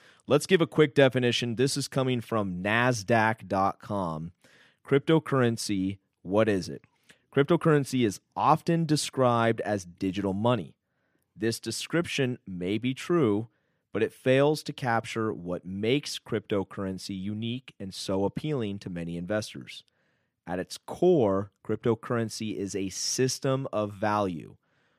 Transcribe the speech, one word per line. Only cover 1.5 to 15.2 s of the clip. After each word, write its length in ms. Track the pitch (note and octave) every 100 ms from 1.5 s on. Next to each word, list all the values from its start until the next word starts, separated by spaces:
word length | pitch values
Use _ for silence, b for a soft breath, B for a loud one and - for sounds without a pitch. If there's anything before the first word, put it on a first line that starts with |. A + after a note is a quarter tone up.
| A2
This 220 | C#3 C#3+
is 100 | C3
coming 320 | C#3 C3 B2
from 440 | - A2+ G2 F2+
nasdaq 840 | G2+ A2+ B2 A#2 F#2+ A2+ A2 A2 F#2
dot 320 | G2 G2 -
com. 520 | - G2+ F2 D#2 E2+ - b b b b
Cryptocurrency, 1160 | - C#3 - D#3+ - C3+ A#2+ A2+ - G2+ F#2+ G2 _ _
what 260 | F2 G2+ A2
is 180 | G2 D#2
it? 160 | C2+ - b b b b
Cryptocurrency 760 | C#3 C#3+ E3+ E3+ D3 C3+ C3 A2
is 160 | - _ -
often 500 | A#2 D#3+ - E3 D#3
described 760 | D3+ - - B2 A#2 A2+ A2+
as 240 | G2+ G#2 F2+
digital 480 | - F#2+ F#2+ G2
money. 400 | G2 A#2 A#2+ D2 _ _ _ _ _ _ -
This 240 | A2 A2+
description 800 | A2+ - - D#3+ F3 - B2+ B2 -
may 300 | F2+ F2+ G2+
be 160 | A#2
true, 560 | D3 - F3 A#2 G#2 A2+ _ _ _ _
but 120 | -
it 100 | G#2+
fails 500 | - C3 C3 C#3+ D#3
to 100 | -
capture 600 | - B2+ A2+ - A#2